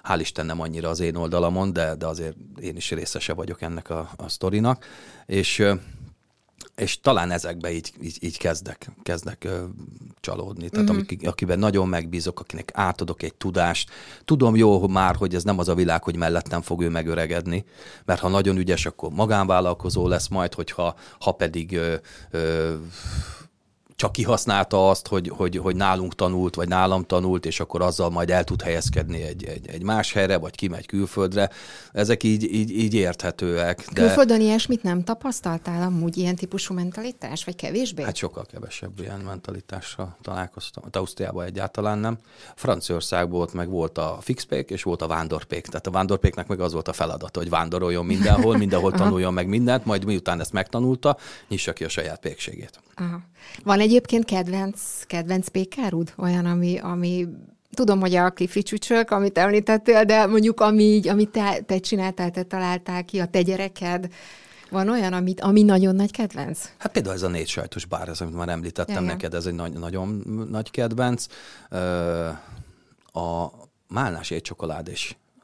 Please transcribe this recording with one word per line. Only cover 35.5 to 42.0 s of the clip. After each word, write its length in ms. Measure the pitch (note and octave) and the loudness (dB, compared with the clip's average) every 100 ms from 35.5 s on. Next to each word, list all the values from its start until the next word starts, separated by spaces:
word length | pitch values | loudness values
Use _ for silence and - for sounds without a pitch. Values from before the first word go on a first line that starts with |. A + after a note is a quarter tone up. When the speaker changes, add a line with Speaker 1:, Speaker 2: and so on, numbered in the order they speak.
| E3 F3+ E3+ | -6 -4 -2
Speaker 2:
amúgy, 360 | F3+ F3 E3+ E3 | 0 0 0 0
ilyen 180 | F3+ F3+ | -2 -2
típusú 380 | F3+ F#3+ - | -4 -6 -6
mentalitás, 680 | F#3 F3 G3 A#3+ B3 - D#3 | -4 -4 -6 -10 -12 -12 -10
vagy 120 | - F3 | -10 -8
kevésbé? 480 | C#3 G3 B3 D3+ | -4 -2 -4 -4
Speaker 1:
Hát 120 | A2+ - | -8 -6
sokkal 300 | F#2 - - | -6 -8 -14
kevesebb 540 | - - - F#2 F#2+ | -16 -14 -12 -12 -10
ilyen 200 | G2 G2 | -10 -10
mentalitással 1000 | G2 F#2+ - F#2+ - F#2+ - - F#2 - | -10 -10 -10 -12 -12 -14 -12 -12 -12 -12
találkoztam. 640 | - F#2 F#2 - - - | -10 -8 -8 -12 -16 -16
Hát 120 | - - | -8 -6
Ausztriában 500 | F#2 - F#2 F2+ F2+ | -6 -6 -8 -6 -8
egyáltalán 520 | F#2+ G2 - G#2 | -8 -6 -4 -2
nem. 200 | G#2 | -2